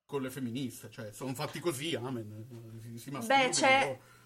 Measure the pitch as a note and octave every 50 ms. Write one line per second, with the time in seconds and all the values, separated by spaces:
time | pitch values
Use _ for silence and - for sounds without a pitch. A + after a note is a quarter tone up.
0 | _ - C#3+ C#3 C3 C3 B2+ - C3 A#2 A2+ C#3 C#3 A#2 - - - G#2+ - -
1 | A2+ G#2+ - - C#3 C3 C3 A#2+ D3+ C#3 - E3+ B2+ F3 C#3+ B2 D#3 E3+ C#3 A2+
2 | A#2 C3+ C3 A#2 G#2+ G#2 G#2+ G#2+ A2+ B2+ A#2+ A#2 A#2 A2+ A2+ A2+ - A#2+ A#2 -
3 | - C3+ C#3+ - A#3 A3+ C4+ C#4 C4 B3 - - D#4 C4 C4 C4+ - C#3+ B2+ -
4 | - - - - -